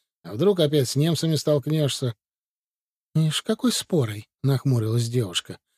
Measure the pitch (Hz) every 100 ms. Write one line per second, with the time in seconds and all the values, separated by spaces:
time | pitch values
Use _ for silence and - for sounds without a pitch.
0 | _ _ 85 107 190 185 147 147 123 135
1 | 165 156 160 151 156 147 151 156 139 -
2 | 123 - _ _ _ _ _ _ _ _
3 | _ 156 160 - - 220 247 - - 170
4 | 110 104 - _ 135 131 139 120 110 120
5 | 117 123 98 87 - 92 _